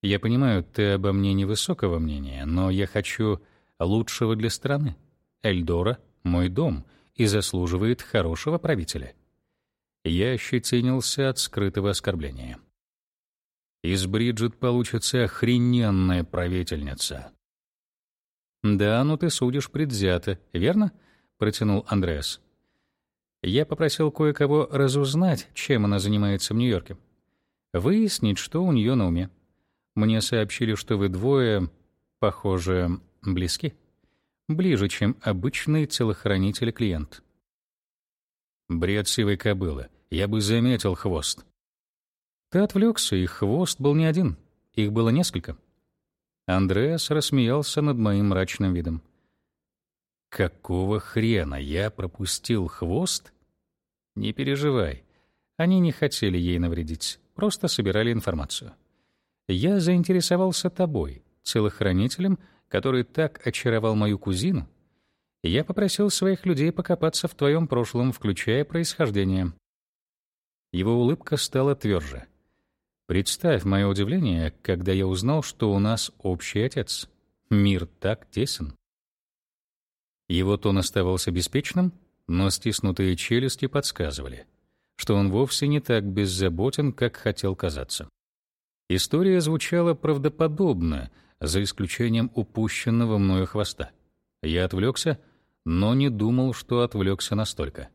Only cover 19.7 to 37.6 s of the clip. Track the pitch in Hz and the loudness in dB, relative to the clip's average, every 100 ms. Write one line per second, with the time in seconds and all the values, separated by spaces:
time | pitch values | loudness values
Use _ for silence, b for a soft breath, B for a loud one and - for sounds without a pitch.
19.7 | 139 151 117 98 87 92 95 _ 85 101 | -4 -4 0 2 2 0 -6 _ -2 2
20.7 | 190 208 - b b b _ 107 - 107 | 2 2 -2 b b b _ -2 0 0
21.7 | 98 - 104 90 76 71 - _ _ _ | 0 0 0 0 -2 -6 -10 _ _ _
22.7 | _ _ _ _ _ _ _ - 107 151 | _ _ _ _ _ _ _ -2 0 0
23.7 | 147 160 - 156 - 151 147 143 151 147 | 0 -2 2 -2 2 0 2 2 2 2
24.7 | 143 139 135 139 147 185 147 - - - | 2 2 2 0 2 2 0 -4 -12 0
25.7 | 127 104 101 98 104 104 98 - 110 123 | 2 2 2 2 0 0 0 -2 0 2
26.7 | 98 - 95 _ _ _ _ _ _ _ | 0 -4 -18 _ _ _ _ _ _ _
27.7 | 90 101 202 220 - 107 98 - 160 180 | -2 2 2 2 0 0 0 -4 -2 2
28.7 | 139 110 131 95 85 92 _ _ _ _ | 2 2 2 2 0 -2 _ _ _ _
29.7 | _ _ - 107 110 104 117 104 - 113 | _ _ 0 2 2 2 0 -2 -2 -2
30.7 | 107 - 107 98 92 117 139 123 104 90 | -2 -2 0 0 0 2 4 4 2 0
31.7 | - _ _ _ _ 104 - 101 92 90 | -6 _ _ _ _ 0 0 -2 0 0
32.7 | 92 87 92 - _ - 90 90 - 156 | 0 0 -2 -6 _ -2 0 0 -2 -6
33.7 | - _ _ _ _ _ _ _ 156 185 | -8 _ _ _ _ _ _ _ 0 2
34.7 | 127 98 - 104 - - 95 90 - - | 2 2 0 0 0 -2 -2 -2 -4 0
35.7 | 151 151 - 117 101 - 98 98 104 117 | 0 0 0 -2 0 0 2 2 0 -4
36.7 | - 110 82 73 - _ _ _ _ | -2 -2 -2 -6 -12 _ _ _ _